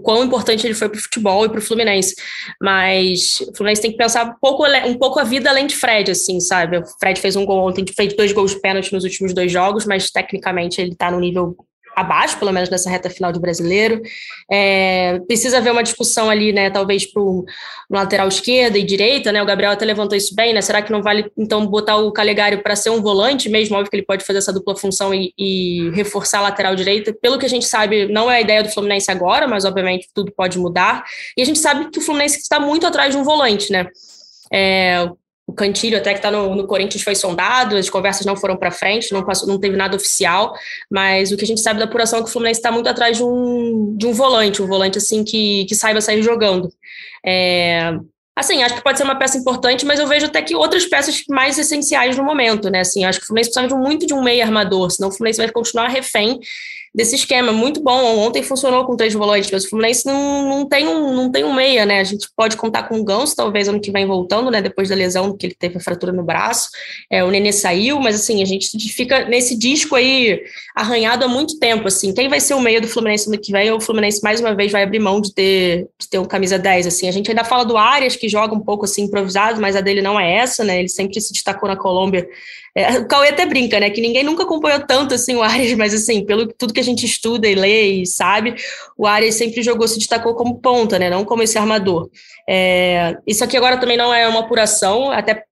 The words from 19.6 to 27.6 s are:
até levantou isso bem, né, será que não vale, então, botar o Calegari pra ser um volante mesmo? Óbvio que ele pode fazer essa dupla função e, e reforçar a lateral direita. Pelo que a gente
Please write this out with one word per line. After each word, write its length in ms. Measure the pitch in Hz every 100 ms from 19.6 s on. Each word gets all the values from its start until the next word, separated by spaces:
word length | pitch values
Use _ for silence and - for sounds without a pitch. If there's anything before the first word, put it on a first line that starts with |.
| 202
até 140 | 202
levantou 340 | 220 208 208 202
isso 160 | 202
bem, 180 | 202 233
né, 80 | 220
será 220 | 196 208
que 80 | 208
não 100 | 214
vale, 300 | 202 208 214 -
então, 260 | 214 214
botar 320 | 214 208 208 214
o 140 | 214
Calegari 460 | 214 214 208 208 202
pra 180 | 208
ser 160 | 208 226
um 100 | 226
volante 480 | 208 196 226 277 220
mesmo? 280 | 220 214 202
Óbvio 120 | 196
que 80 | 202
ele 80 |
pode 200 | 190 190
fazer 160 | - 196
essa 120 | 196
dupla 220 | 190 190
função 400 | 196 196 190 196
e, 180 | 190 185 -
e 500 | 196 190 180 175 170
reforçar 440 | 175 202 202 196 208
a 40 |
lateral 320 | 202 202 190
direita. 400 | 185 185 208 208 214
Pelo 160 | 240 262
que 80 | 269
a 20 |
gente 160 | 247